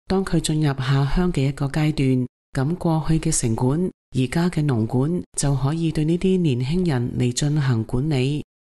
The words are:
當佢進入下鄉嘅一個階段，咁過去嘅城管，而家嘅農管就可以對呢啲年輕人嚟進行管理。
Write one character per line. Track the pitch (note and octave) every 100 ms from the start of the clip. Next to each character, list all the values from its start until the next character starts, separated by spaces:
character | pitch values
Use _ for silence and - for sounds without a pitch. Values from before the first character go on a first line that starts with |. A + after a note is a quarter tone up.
| -
當 | F#3+
佢 | G3 E3
進 | - D#3
入 | D3+
下 | C3+ B2+ C3+ C#3 -
鄉 | F3+
嘅 | E3+ C3+
一 |
個 | C#3+ C#3
階 | D#3 D#3
段， | D3+ C3+ B2+ B2 _ _
咁 | C#3 C3+ F3+
過 | F3 D#3+ D3
去 | D#3+
嘅 | D#3+ D#3
城 | A#2+ A2+
管， | B2+ D3+ F#3 - _ C3
而 | B2+
家 | E3+ F3+
嘅 | E3 D3
農 | A#2+ A2+
管 | B2 C#3 F3 - -
就 | C#3+ C#3
可 | C3+
以 | D#3+ E3
對 | D#3 D3+
呢 | F3
啲 | F#3+ F#3
年 | E3+ B2
輕 | B2+ F3 F3
人 | B2+ A#2+ -
嚟 | B2
進 | B2 D3 D3+
行 | C3+ A#2 A2
管 | B2 D3+
理。 | C#3 B2+ D3 - _